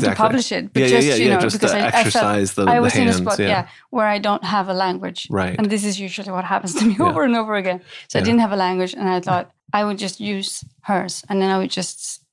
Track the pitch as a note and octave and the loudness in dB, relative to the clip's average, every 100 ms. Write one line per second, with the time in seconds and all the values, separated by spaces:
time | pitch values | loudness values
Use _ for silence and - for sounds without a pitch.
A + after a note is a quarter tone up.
0 | - - A3+ B3 - F#3 F3+ - C3 B2 | 2 2 2 2 0 -4 -2 2 4 6
1 | C#3+ B2+ B2 - A2+ G2+ - - A#2+ A3+ | 4 4 4 4 2 2 0 2 2 2
2 | A3 - G2+ G#2 G2 - - A#3+ B3 - | 2 2 2 2 0 0 2 4 4 2
3 | A#3 - F#3 G3+ G3+ G3 F3 - - B3 | 2 2 0 0 2 0 -2 -12 -8 -2
4 | G#3+ G#3 G#3 G3+ F3 G3+ F#3+ F#3 F#3+ F#3 | 0 0 0 -2 -2 -2 -2 -2 -2 -2
5 | F#3 F3 - G3 F#3 F3+ G#3 G#3+ G#3 G3 | -6 -10 -4 -2 -2 -2 -2 -2 -4 -6
6 | G3 F3+ G3 F#3 F3+ G3 F#3 - A3 G3 | -8 -10 -8 -6 -4 -4 -4 0 2 2
7 | F4 D#4+ C#4 A#3 A3 G#3 F#3 F3+ - - | 0 2 0 0 0 -2 -2 -6 -8 -20
8 | - - G3+ A#3 A3 G3+ F#3 F#3 F#3 - | -6 -2 2 2 2 0 0 0 -4 -4
9 | F#3+ F3+ F#3 F3+ - _ - G#3 G#3 G3+ | -2 -2 0 -2 -4 _ -4 -2 -2 -4
10 | G3 - G#3 G3 G3 - - _ - G3 | -6 -6 -6 -6 -6 -10 -14 _ -4 -2
11 | F#3 - - G3 F#3+ F#3+ F#3+ - F3+ - | -2 -10 -4 -2 0 0 -2 -4 -8 -10
12 | - - _ | -14 -14 _